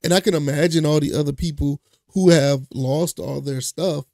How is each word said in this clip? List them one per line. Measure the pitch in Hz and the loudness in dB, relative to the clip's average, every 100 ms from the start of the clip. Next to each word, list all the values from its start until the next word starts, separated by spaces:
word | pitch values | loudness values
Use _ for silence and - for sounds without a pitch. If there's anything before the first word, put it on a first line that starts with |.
And | - | 2
I | 180 | 2
can | 202 | 2
imagine | 160 143 143 170 165 151 | 0 -2 0 2 2 2
all | 151 | 0
the | - | 0
other | 135 147 | -2 -2
people | 139 170 147 143 143 _ _ _ | -2 -4 -2 -4 -4 _ _ _
who | 190 185 | 2 6
have | 170 139 139 131 | 6 4 0 -4
lost | - 131 143 165 - | -6 -2 -2 -2 -6
all | - 139 | -8 -8
their | 139 135 | -6 -6
stuff. | 131 - 185 147 139 | -8 -4 -4 -4 -8